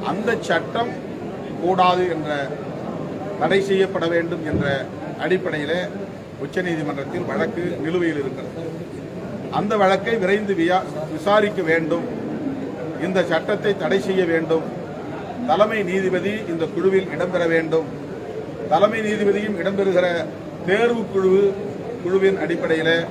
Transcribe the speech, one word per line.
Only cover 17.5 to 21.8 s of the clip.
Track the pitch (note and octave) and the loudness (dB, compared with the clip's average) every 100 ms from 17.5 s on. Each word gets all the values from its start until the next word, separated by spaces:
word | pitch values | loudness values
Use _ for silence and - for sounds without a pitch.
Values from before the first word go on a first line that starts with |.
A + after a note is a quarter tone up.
| E3 | 2
வேண்டும். | D#3+ D#3+ D3+ D3 - - - - - - - | 2 0 0 -8 -10 -10 -10 -8 -10 -8 2
தலைமை | G3+ G#3 A3 G#3+ | 4 4 2 -2
நீதிபதியும் | G#3 G3+ G3+ G#3 E3+ | 0 2 2 0 -2
இடம்பெறுகிற | F3 G3 G3 F3+ F3+ E3+ D#3 - - - E3+ | -2 0 2 2 2 0 -4 -8 -12 -8 0
தேர்வு | G3+ A#3+ A#3 G3+ | 2 4 2 0
குழு, | G3 F#3 F#3+ G3+ G3 - - | 2 4 6 4 0 -6 -8